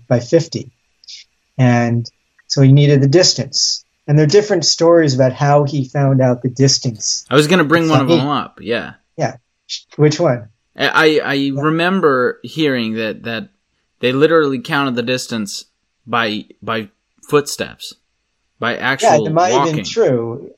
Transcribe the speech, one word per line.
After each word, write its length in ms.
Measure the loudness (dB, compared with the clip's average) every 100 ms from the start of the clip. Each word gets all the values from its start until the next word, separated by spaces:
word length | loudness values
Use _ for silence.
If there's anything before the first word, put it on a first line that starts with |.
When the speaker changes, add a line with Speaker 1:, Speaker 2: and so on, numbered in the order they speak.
| -4
Speaker 1:
by 120 | -4
fifty. 520 | 0 0 0 -6 -12 _ _ _ -20 -20 -20 _ _ 0
And 540 | 2 2 0 -2 -6 -14 _ _ -8
so 160 | 2
he 80 | 6
needed 280 | 6 6 4
the 60 | 4
distance. 800 | 4 2 0 -6 -4 -4 -4 -12 _ 0
And 100 | 2
there 60 | 4
are 20 |
different 380 | 2 2 0 -2
stories 480 | 0 4 4 4
about 200 | 2 0
how 320 | 0 2 2 2
he 220 | -2 -4
found 320 | -2 2 2
out 220 | 2 0
the 80 | -4
distance. 800 | 0 2 2 -4 -6 -8 -8 0
Speaker 2:
I 60 | 2
was 100 | 4
gonna 180 | 2
bring 200 | 2 2
Speaker 1:
to 60 | 2
Speaker 2:
one 100 | 2
of 60 | 2
them 120 | 2
Speaker 1:
Syene. 80 | 0
Speaker 2:
up, 280 | -4 -6 -12
yeah. 340 | -6 -6 -6 -16 _ -6
Speaker 1:
Yeah. 180 | -6 -6 _ _ -16 -16 -14 -2
Which 220 | -2 0
one? 300 | -2 -2 -8 _ _ -6
Speaker 2:
I, 120 | -2
I, 320 | 2 2 2
I 140 | -2
Speaker 1:
Yeah. 280 | -4 -4 -2
Speaker 2:
remember 760 | -2 -2 -2 0 2 2 0 -4
hearing 500 | -10 -4 -2 -2 -4 -4
that, 260 | -6 -8
that 260 | -8 -10 -10 _ _ _ _ _
they 140 | -2
literally 480 | 2 4 4 2 -2
counted 340 | -4 -4 -2 -4
the 80 |
distance 600 | -4 -6 -6 -6 -6 -10 -16 _ _ _ -6
by, 380 | -4 -2 -4 -10 _
by 300 | -8 -8 -8 _ _ _ -2
footsteps, 640 | -2 -2 -6 -10 -12 -20 -20 _ _ _ _ _ _
by 160 | -6
Speaker 1:
Yeah, 60 | -4 -4
Speaker 2:
actual 380 | 0 2 2 2
Speaker 1:
it 40 |
might 160 | 0 2
have 100 | 2
Speaker 2:
walking. 160 | 0 -2
Speaker 1:
been 80 | -4
true. 640 | -2 0 0 -4 -8 -14